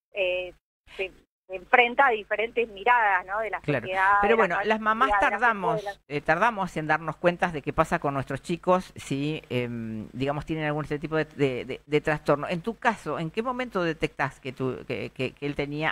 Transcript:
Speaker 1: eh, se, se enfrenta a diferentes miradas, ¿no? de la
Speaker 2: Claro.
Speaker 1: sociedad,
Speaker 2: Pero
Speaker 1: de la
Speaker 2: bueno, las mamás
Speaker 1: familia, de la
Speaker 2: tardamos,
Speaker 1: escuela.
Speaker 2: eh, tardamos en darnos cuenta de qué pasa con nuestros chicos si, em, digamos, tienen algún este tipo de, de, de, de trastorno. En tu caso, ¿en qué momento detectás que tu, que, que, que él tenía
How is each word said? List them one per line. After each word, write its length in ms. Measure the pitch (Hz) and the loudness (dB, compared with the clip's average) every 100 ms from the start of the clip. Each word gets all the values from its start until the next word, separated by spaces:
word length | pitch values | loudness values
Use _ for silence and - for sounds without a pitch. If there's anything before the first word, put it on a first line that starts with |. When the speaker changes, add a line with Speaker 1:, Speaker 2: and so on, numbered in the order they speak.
| _ | _
Speaker 1:
eh, 400 | 214 180 180 180 - _ _ - - | -4 -2 -2 -6 -12 _ _ -16 -10
se, 160 | 185 - _ _ - | -10 -10 _ _ -14
se 80 | 185 | -14
enfrenta 500 | 180 247 240 247 277 | 2 4 4 4 2
a 40 | |
diferentes 580 | 220 196 208 226 233 233 | 2 -4 -4 -2 -2 -4
miradas, 560 | 196 220 247 214 185 185 | -2 2 4 4 2 -2
¿no? 140 | 208 | -6
de 100 | 214 | -4
la 100 | 180 | -6
Speaker 2:
Claro. 220 | 151 135 - | -2 -2 -2
Speaker 1:
sociedad, 260 | 190 196 202 | 2 4 4
Speaker 2:
Pero 160 | 208 226 | 4 4
Speaker 1:
de 100 | 190 | 4
la 80 | 175 | 0
Speaker 2:
bueno, 140 | 202 | 0
las 100 | 220 | 0
mamás 300 | 214 220 262 | 2 2 2
Speaker 1:
familia, 80 | 202 | 4
de 140 | 277 | 2
la 60 | 208 | 2
Speaker 2:
tardamos, 360 | 233 202 180 214 | 2 2 0 -2
Speaker 1:
escuela. 200 | 202 196 - | -4 -10 -8
Speaker 2:
eh, 140 | 143 | -4
tardamos 560 | - 165 233 208 175 165 | 2 4 2 2 -4 -2
en 100 | 156 | 0
darnos 300 | 156 160 - | 0 0 0
cuenta 320 | 175 175 180 | 2 2 0
de 120 | 156 | -2
qué 120 | 151 | -2
pasa 260 | 165 160 175 | 0 2 2
con 140 | - | 0
nuestros 280 | 139 - 139 | -2 -2 -4
chicos 520 | - 170 - 185 - - | -4 -2 4 2 2 -10
si, 460 | - 139 147 156 - | -4 -2 -2 -4 -4
em, 580 | 123 120 117 113 110 92 | -2 -2 -4 -6 -8 -8
digamos, 320 | 123 135 143 - | -4 -2 -2 -4
tienen 180 | 160 | -2
algún 220 | 151 151 147 | -2 -2 -4
este 140 | 147 | -4
tipo 180 | 143 156 | -2 -2
de, 80 | 151 | -2
de, 400 | - 139 120 113 | 0 0 0 -6
de, 160 | - - | -10 0
de 160 | 147 | 0
trastorno. 460 | 160 151 - 143 143 | 2 0 2 2 2
En 140 | 170 | -4
tu 160 | 226 - | -4 -2
caso, 400 | 247 208 156 135 | -2 -2 -4 -4
¿en 120 | 160 | -4
qué 120 | 220 | -4
momento 400 | 247 247 247 196 | -4 -4 -4 -2
detectás 560 | 170 151 156 - 135 - | -2 -2 -4 -2 -4 -4
que 140 | 135 | -10
tu, 320 | 131 131 - - | -4 -4 -4 -6
que, 240 | 107 117 | -8 -6
que, 240 | - 127 | -4 -6
que 120 | - 143 | -4 -6
él 100 | 147 | -4
tenía 340 | 143 147 156 | -4 -2 -4